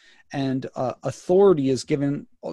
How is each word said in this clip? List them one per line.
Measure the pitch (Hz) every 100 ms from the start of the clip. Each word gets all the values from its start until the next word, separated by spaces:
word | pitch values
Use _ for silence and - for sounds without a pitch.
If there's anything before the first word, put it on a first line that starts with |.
| _ _ _
And, | 143 135 131 -
uh, | - 123 -
authority | 135 - - 185 202 160 135
is | 127
given | - 147 143 143 - _ -